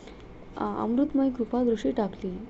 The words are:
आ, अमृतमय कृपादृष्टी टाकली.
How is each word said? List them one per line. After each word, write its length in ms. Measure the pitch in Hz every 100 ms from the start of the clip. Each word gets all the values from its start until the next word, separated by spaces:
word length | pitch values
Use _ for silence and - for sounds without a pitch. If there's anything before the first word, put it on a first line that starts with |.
| - - - - - -
आ, 240 | 208 202
अमृतमय 460 | 214 240 302 269 269
कृपादृष्टी 600 | 254 214 240 247 220 269
टाकली. 460 | 254 202 - 190 185